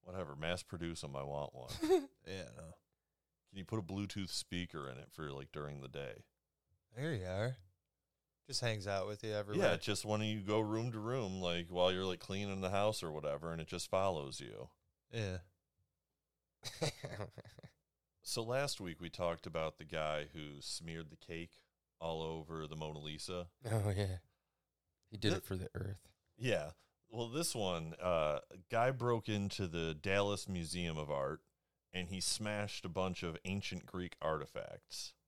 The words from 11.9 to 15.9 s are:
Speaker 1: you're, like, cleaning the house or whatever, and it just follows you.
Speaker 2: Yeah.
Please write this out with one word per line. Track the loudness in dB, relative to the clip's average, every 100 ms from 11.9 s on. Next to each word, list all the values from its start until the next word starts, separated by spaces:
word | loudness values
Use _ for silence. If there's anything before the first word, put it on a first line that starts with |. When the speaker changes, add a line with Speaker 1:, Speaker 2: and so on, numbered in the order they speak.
Speaker 1:
you're, | 8
like, | 2 0
cleaning | -2 -2 -2 0
the | 2
house | 4 4 2
or | -2
whatever, | -2 -2 -2 -2
and | -4
it | -4
just | -4 2
follows | 4 4 2 -2 -6
you. | -8 -10 -12 _ _ _ _
Speaker 2:
Yeah. | -4 -2 -4 -8 _ _ _ _